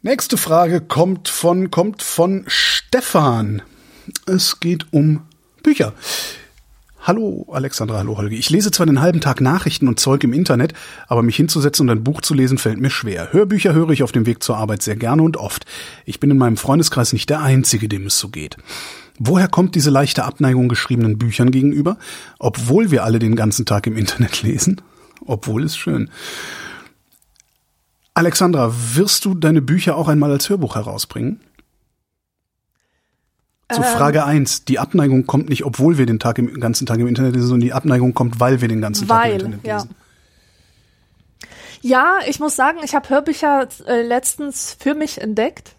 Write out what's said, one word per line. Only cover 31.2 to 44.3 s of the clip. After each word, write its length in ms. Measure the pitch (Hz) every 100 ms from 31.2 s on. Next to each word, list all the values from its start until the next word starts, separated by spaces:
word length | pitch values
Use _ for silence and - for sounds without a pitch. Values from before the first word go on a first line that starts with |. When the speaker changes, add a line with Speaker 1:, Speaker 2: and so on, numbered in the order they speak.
| 117 220 _ _ _ _ _ _ _ _ _ _ _ _ _ _ _ _ _ _ _ _ _ _ _
Speaker 1:
Zu 60 | 233
Speaker 2:
Ähm. 20 | 247
Speaker 1:
Frage 380 | 233 143 147 143
eins. 400 | 151 135 - -
Die 140 | 131
Abneigung 460 | - 185 143 131 127
kommt 200 | 131 -
nicht, 160 | 135
obwohl 340 | 139 113 143 160
wir 80 | 123
den 140 | 113
Tag 180 | 117 113
im, 200 | 120 -
ganzen 260 | 123 120 135
Tag 140 | 113
im 80 | 120
Internet 280 | 120 131 123
lesen, 120 | 120
sondern 140 | 123 120
die 40 |
Abneigung 400 | 123 151 127 127
kommt, 260 | 117 123 117
weil 180 | 127 131
wir 80 | 120
den 140 | 110
ganzen 260 | 107 147 196
Tag 160 | 226
im 0 |
Speaker 2:
Weil, 100 | 233
Speaker 1:
Internet 320 | 202 196 202 220
Speaker 2:
ja. 100 | 208
Speaker 1:
lesen. 120 | 202 - _ _ _ _ _ _ _ _ _ _ _ _ _ _ - - - -
Speaker 2:
Ja, 340 | 247 254 302 381 349
ich 120 | 285
muss 140 | 302 254
sagen, 220 | 269 330
ich 120 | 302 294
hab 140 | 269
Hörbücher, 580 | 269 294 294 302 277 262 - -
äh, 140 | 240
letztens 760 | 233 240 262